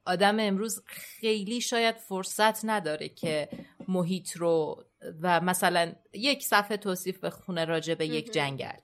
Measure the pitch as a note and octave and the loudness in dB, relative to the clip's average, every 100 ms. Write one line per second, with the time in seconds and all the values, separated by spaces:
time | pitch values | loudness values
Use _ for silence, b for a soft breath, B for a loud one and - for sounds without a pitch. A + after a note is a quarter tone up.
0 | - F3+ G3+ G#3+ G#3 G3 A3 - - - | -4 4 6 6 2 0 -2 -6 -12 -16
1 | - - A3 A3 G3+ A#3+ - A#3 A3+ A3+ | -16 -4 0 0 -2 -4 0 2 2 0
2 | - F#3+ F#3 - G#3+ G#3+ A3 G#3+ D#3 D#3 | -6 -6 -4 2 2 2 -2 -2 -2 -4
3 | - - E3 D3+ D3 B F3 B - F#3 | -8 -6 -2 -2 -4 B -16 B -2 0
4 | E3+ F#3 - E3+ E3+ D#3+ D3+ - - _ | 0 -2 -6 -2 2 2 2 -6 -16 _
5 | - E3 F3 E3+ F3+ F#3 F#3 F3 E3+ - | -14 -4 2 4 4 2 4 4 2 -4
6 | _ G3 C4 C#4 - G#3 G3+ G#3 G#3 F3+ | _ -4 -2 0 2 2 2 -4 -2 -2
7 | F#3 F#3+ E3+ - - E3+ D#3+ E3 D#3 E3 | -4 -6 -8 -8 -8 -4 0 0 0 -2
8 | D#3+ D#3 D3+ D#3+ C#3+ C3+ B2+ - | 0 -2 -2 -2 -2 -4 -10 -12